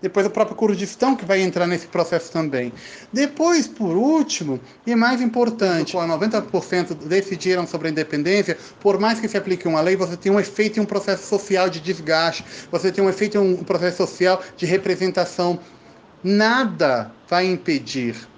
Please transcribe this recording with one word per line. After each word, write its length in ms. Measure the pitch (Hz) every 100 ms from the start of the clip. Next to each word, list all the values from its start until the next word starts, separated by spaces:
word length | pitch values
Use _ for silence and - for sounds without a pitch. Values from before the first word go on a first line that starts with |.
Depois 240 | 190 190 196
o 40 |
próprio 260 | - 214 -
Kurdistão 580 | 220 196 190 - 254
que 100 | 262
vai 180 | 180 190
entrar 240 | 190 175 175
nesse 200 | 175 -
processo 460 | 175 165 170 -
também. 400 | 170 156 135 123 120 - - -
Depois, 560 | 226 285 285 320 339 247
por 280 | - 208 170
último, 600 | 254 320 302 - 151 131 - - -
e 80 |
mais 260 | 233 233 254
importante, 720 | 247 233 233 226 196 170 151
quando 160 | 180 170
noventa 320 | 165 208 220
por 240 | - 185
cento 300 | - 180 175
decidiram 720 | 160 151 185 196 185 180 185 170
sobre 220 | 165 160
a 20 |
independência, 680 | 156 156 147 151 202 202 160 - -
por 180 | 202 196
mais 220 | 214 226
que 80 | 220
se 80 | 202
aplique 320 | 190 180 180
uma 120 | 160
lei, 160 | 160 190
você 200 | 180 175
tem 160 | 196
um 80 | 202
efeito 380 | 190 - 214 214
e 20 |
um 60 | 208
processo 400 | 202 196 185 -
social 420 | 202 - 190 185
de 120 | 165
desgaste, 640 | 156 175 156 160 165 160 - - -
você 200 | 175 190
tem 140 | 185
um 60 | 196
efeito 260 | 190 208 208
e 20 |
um 240 | 196 180
processo 360 | 170 180 180 175
social 440 | 190 - 180 185 - -
de 80 |
representação. 920 | 170 185 190 180 185 175 175 - 175 175 - - - - - -
Nada 880 | 180 202 214 247 254 165 156 123 113 - -
vai 180 | 175 185
impedir 680 | 180 180 147 117 135 120 110 -